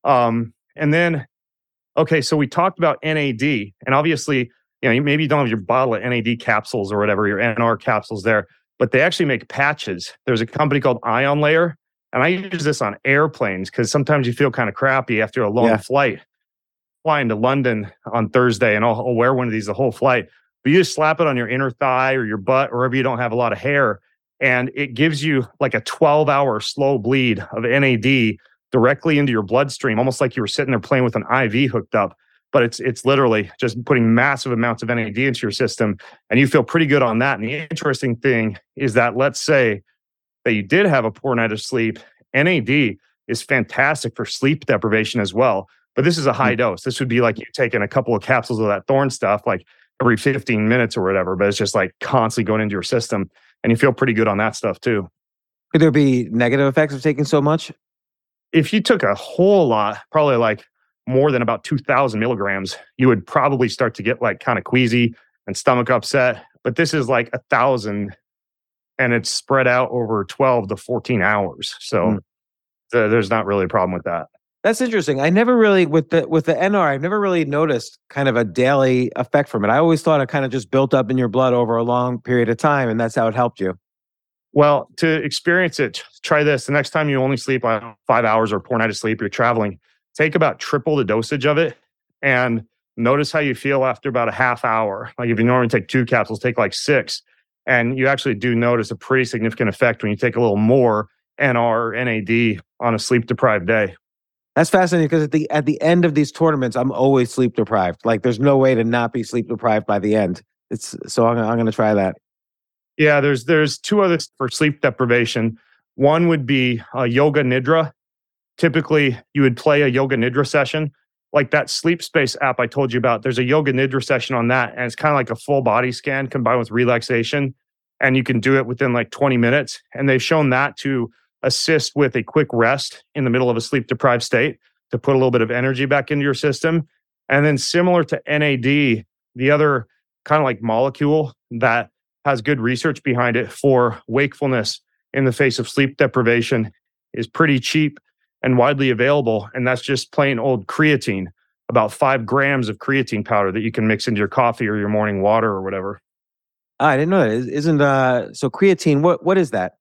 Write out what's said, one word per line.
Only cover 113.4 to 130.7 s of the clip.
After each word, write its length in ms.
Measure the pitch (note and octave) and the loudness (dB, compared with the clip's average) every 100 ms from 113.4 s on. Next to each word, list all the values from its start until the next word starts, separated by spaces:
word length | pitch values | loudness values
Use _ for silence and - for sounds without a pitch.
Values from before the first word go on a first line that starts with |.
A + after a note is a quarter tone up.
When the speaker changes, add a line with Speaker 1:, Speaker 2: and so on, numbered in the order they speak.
| A#2+ | 2
Speaker 1:
there's 320 | D#3+ D3+ - | 2 2 -2
two 240 | - G#3 | 0 2
others 280 | F#3+ E3 - _ | 2 0 -4 _
for 140 | B2+ | -8
sleep 320 | - D3+ C#3+ | 0 -2 2
deprivation. 760 | C#3 - B2 A#2+ A#2 A#2+ A2 A2+ _ _ _ | -2 0 2 2 2 -2 -4 -4 _ _ _
One 340 | - C3+ D#3+ E3+ | 0 2 4 2
would 160 | D#3+ | 0
be, 380 | B2 C#3 B2+ A#2 - | 0 0 0 -4 -8
uh, 100 | B2+ | -4
Yoga 380 | B2 B2 D3+ D3 | 0 2 2 2
Nidra. 500 | B2+ B2+ C3 D#3+ D#3 _ _ _ _ _ _ - | 0 0 2 0 0 _ _ _ _ _ _ -2
Typically, 600 | E3+ D3 D3 D#3 C#3 A#2 _ | 0 0 0 2 2 -2 _
you 80 | C#3+ | 2
would 160 | C3+ A#2+ | 2 4
play 240 | D#3 D3 | 2 4
a 60 | C#3+ | 4
Yoga 280 | B2+ C3+ C3 | 2 0 0
Nidra 300 | A#2+ B2 C3+ | 0 0 0
session, 460 | D3 C#3 D#3 D#3 _ _ _ _ | 0 0 -2 -4 _ _ _ _
like 180 | D3 C#3 | -2 2
that 180 | D3+ - | 0 0
Sleep 320 | - E3 E3+ | -2 -2 -2
Space 340 | - D#3+ C3 - | -2 0 0 -2
app 180 | C#3 B2+ | -2 0
I 60 | A#2+ | -2
told 260 | C#3 C3+ | -2 -2
you 60 | A#2+ | 0
about. 240 | B2 A2+ | 0 0
There's 160 | C3+ A#2+ | -2 -2
a 60 | |
Yoga 280 | B2+ D3+ C#3 | 2 2 2
Nidra 320 | B2+ C3+ C3+ | 0 0 -2
session 320 | - C3 - B2+ | -2 -2 -2 -2
on 120 | A#2 | 0
that, 260 | B2+ A#2 - | 0 -2 -4
and 80 | |
it's 100 | A#2+ | -8
kinda 200 | - D#3 | -2 0
like 160 | C#3+ B2 | 0 -2
a 40 | A2+ | -8
full 260 | - C#3 | -2 0
body 300 | A#2+ A2 B2+ | 2 0 0
scan 340 | A#2 C#3+ C3+ C3+ | -4 -6 -6 -4
combined 320 | C#3 A#2+ B2 | -2 0 0
with 120 | A2 | -2
relaxation, 840 | A2+ A#2+ A#2 - A#2+ A#2 D3 C#3 - _ _ _ _ | 0 0 0 0 -2 -2 -2 -4 -6 _ _ _ _
and 180 | C3+ C3 | 2 2
you 40 | |
can 160 | B2 B2 | 2 0
do 200 | A#2+ C3+ | 2 0
it 80 | A#2+ | 0
within, 260 | A#2+ C3+ | -2 -2
like, 180 | A#2+ A2+ | -2 -4
twenty 280 | - C#3+ B2 | -2 0 2
minutes. 420 | A#2 C#3+ B2 - _ | 2 2 -2 -12 _
And 160 | - C#3 | -4 0
they've 120 | C3 | 0
shown 280 | - D#3+ C#3+ | 2 2 2
that 260 | B2+ C#3 | 2 -2